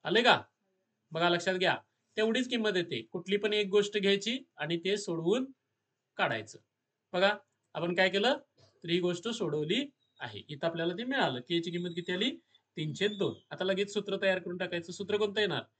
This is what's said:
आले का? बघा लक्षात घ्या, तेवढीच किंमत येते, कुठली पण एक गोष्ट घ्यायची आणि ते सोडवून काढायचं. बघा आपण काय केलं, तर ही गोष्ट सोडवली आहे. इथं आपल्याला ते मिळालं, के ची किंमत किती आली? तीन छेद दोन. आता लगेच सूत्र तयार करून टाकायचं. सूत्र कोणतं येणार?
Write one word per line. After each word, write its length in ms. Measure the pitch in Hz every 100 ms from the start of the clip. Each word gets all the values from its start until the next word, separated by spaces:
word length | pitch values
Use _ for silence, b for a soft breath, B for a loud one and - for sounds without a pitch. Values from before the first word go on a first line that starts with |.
आले 180 | 156 208
का? 180 | 247 135 - _ _ _ _ _ _
बघा 160 | 165 175
लक्षात 260 | 175 190
घ्या, 220 | 185 180 123 _ _ _ -
तेवढीच 320 | 220 233 254
किंमत 280 | 240 214 180
येते, 240 | 170 120 -
कुठली 240 | 175 185 202
पण 160 | 208
एक 160 | 208 202
गोष्ट 300 | 208 202 208
घ्यायची 400 | 196 196 208 262 - -
आणि 200 | 151 170
ते 180 | 180 202
सोडवून 460 | 196 165 165 240 262 - _ _ _ _ _ -
काढायचं. 400 | 175 110 107 - _ _ _ _ _
बघा 220 | 180 196 214 _ _ _
आपण 200 | 160 170
काय 140 | 175 185
केलं, 300 | 196 233 277 _ _ - _
तर 40 | 165
ही 100 | 175
गोष्ट 280 | 175 175 226
सोडवली 540 | 233 170 147 151 233 285 _ _ _
आहे. 220 | 120 104 -
इथं 180 | 143 165
आपल्याला 280 | 165 170
ते 100 | 180
मिळालं, 360 | 247 269 170 127
के 200 | 123 170
ची 100 | 170
किंमत 240 | 175 175 170
किती 160 | 175
आली? 180 | 180 240 - b b _ -
तीन 160 | 156
छेद 180 | - 208
दोन. 220 | 208 175 - _
आता 140 | -
लगेच 280 | 190 190 202
सूत्र 240 | 208 202 190
तयार 160 | 190 185
करून 180 | 180 180
टाकायचं. 360 | 180 175 170
सूत्र 240 | 180 190 208
कोणतं 240 | 208 202
येणार? 220 | 202 135 -